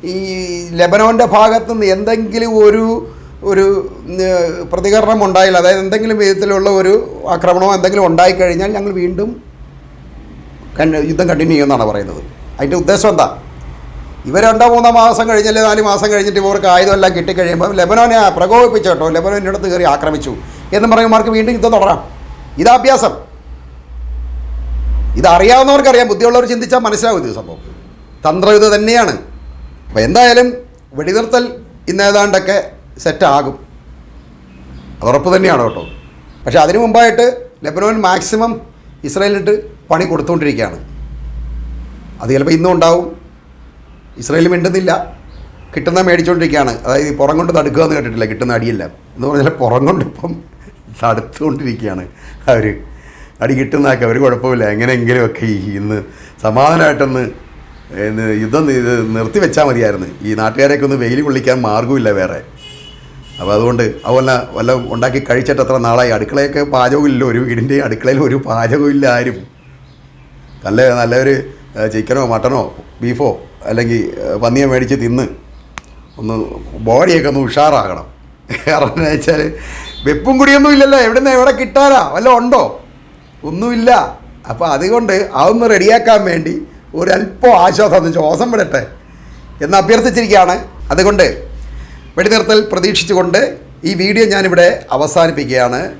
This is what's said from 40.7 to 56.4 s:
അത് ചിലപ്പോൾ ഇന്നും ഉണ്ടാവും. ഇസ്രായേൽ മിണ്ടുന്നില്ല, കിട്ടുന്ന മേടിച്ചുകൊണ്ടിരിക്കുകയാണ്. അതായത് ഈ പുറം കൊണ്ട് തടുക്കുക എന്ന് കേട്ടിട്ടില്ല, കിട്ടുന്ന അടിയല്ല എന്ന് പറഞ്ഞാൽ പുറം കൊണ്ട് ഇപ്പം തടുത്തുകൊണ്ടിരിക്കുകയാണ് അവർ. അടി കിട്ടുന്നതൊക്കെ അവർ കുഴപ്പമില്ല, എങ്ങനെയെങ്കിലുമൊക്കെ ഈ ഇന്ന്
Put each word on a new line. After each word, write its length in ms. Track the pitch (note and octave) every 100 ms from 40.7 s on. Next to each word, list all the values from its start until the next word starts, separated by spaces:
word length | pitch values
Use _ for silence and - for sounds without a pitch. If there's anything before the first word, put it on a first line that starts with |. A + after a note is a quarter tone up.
| E2+ - - - - - - - - - - - - - -
അത് 100 | A#2
ചിലപ്പോൾ 220 | C3+ C#3 D#3+
ഇന്നും 140 | F3
ഉണ്ടാവും. 340 | F3+ E3 E3+ E3 - - - - - - - - - - -
ഇസ്രായേൽ 300 | A#2+ D3+ E3+
മിണ്ടുന്നില്ല, 440 | F3 F3 F#3 F#3 D#3+ - - - - - - - -
കിട്ടുന്ന 260 | E3 F3
മേടിച്ചുകൊണ്ടിരിക്കുകയാണ്. 720 | F#3 F3 E3+ F3 E3 D3 C3 A2+ -
അതായത് 220 | C3+ D3+
ഈ 20 | C#3+
പുറം 180 | C#3 D#3
കൊണ്ട് 160 | E3+ E3
തടുക്കുക 260 | C3+ B2
എന്ന് 120 | D#3+ D3+
കേട്ടിട്ടില്ല, 300 | B2 A2+ A2
കിട്ടുന്ന 280 | A2 A#2+
അടിയല്ല 300 | A#2 A2 A2 D#2+ - - -
എന്ന് 120 | C3
പറഞ്ഞാൽ 260 | C#3+ C#3 -
പുറം 240 | B2 A#2+ C#3
കൊണ്ട് 200 | F#3+ -
ഇപ്പം 280 | - E3+ E3+ - - - - - -
തടുത്തുകൊണ്ടിരിക്കുകയാണ് 1040 | A#2 G#2+ A2 - D3+ C3+ C#3 G#2 A2 F#2 F2+ - - - -
അവർ. 180 | A#2+ G#2+ G2 - - - - - _
അടി 120 | A2+
കിട്ടുന്നതൊക്കെ 520 | C3 C3+ D3 C#3+ B2+ A#2+
അവർ 120 | A2+
കുഴപ്പമില്ല, 420 | C3+ B2 B2+ B2 G#2+
എങ്ങനെയെങ്കിലുമൊക്കെ 720 | G#2 A#2+ B2+ A#2 B2 A#2 - A2+
ഈ 100 | G#2 G2 G2+
ഇന്ന് 180 | G#2 G#2+ F#2+ - - -